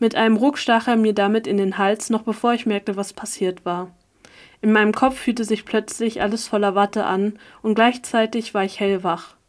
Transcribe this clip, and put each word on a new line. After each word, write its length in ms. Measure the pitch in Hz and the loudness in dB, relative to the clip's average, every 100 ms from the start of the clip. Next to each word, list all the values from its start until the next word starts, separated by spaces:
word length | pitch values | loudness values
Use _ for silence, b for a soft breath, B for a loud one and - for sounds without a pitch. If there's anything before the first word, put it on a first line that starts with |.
Mit 160 | 226 - | 0 2
einem 200 | 220 220 | 4 4
Ruck 220 | 269 277 | 4 2
stach 300 | - 226 226 | 2 2 4
er 80 | 226 | 2
mir 180 | 220 | 2
damit 320 | 208 202 220 226 | 2 2 2 0
in 120 | 202 | 0
den 200 | 196 190 | 0 0
Hals, 320 | 196 214 - | 0 0 -2
noch 120 | 220 | -4
bevor 320 | 226 214 240 | -2 -2 0
ich 120 | 233 240 | 0 0
merkte, 300 | 202 208 196 | -2 -4 -6
was 160 | 196 | -6
passiert 520 | - 214 - 185 185 | -8 -12 -4 -4 -4
war. 280 | - 175 180 - _ b b b b b | -6 -6 -8 -14 _ b b b b b
In 100 | 214 | 2
meinem 200 | 214 214 | 4 4
Kopf 260 | 214 262 262 | 2 0 0
fühlte 260 | - 233 | -4 -2
sich 200 | 220 214 | -2 -4
plötzlich 580 | - 220 214 - 226 220 | -2 -4 -4 -4 -4 -2
alles 260 | 202 226 - | -2 -2 -4
voller 260 | 208 202 | 0 0
Watte 300 | 196 202 214 | 2 0 0
an, 300 | 202 190 202 208 B B | -2 0 -2 -4 B B
und 140 | 220 214 | -2 4
gleichzeitig 760 | 233 247 - 233 220 233 226 | 4 2 -4 0 0 -2 -4
war 120 | 208 | -4
ich 160 | 196 - | -4 -2
hellwach. 540 | 202 190 180 170 - _ | -2 0 -2 -4 -6 _